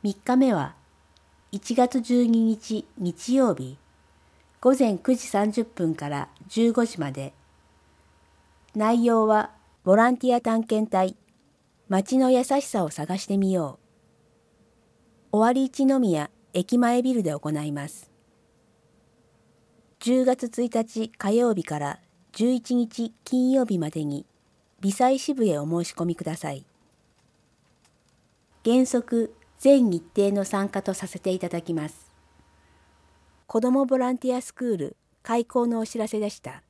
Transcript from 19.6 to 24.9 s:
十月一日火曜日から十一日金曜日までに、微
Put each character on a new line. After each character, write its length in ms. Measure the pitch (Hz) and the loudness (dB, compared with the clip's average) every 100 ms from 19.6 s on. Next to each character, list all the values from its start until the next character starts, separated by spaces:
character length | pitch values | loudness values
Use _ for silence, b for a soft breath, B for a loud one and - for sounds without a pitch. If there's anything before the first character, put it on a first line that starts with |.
| _ _ _ _ | _ _ _ _
十 260 | 233 254 254 | 0 2 2
月 220 | 247 240 | 0 -4
一 280 | 233 240 233 | -4 -4 -2
日 340 | 226 220 220 | -4 -6 -8
火 220 | _ 196 | _ 0
曜 220 | 220 240 | 2 2
日 100 | 196 | 0
か 140 | 160 151 | -4 -6
ら 220 | 143 - _ _ _ | -6 -8 _ _ _
十 180 | - 233 | -2 0
一 240 | 254 - | 0 -2
日 400 | 247 233 - 226 _ - | -2 -2 -6 -10 _ -4
金 260 | 254 254 | 0 2
曜 160 | 269 233 | 2 0
日 100 | 185 | -2
ま 140 | 156 | -4
で 140 | 156 147 | -6 -6
に、 200 | 143 - _ _ _ _ _ | -8 -12 _ _ _ _ _
微 120 | 196 | -4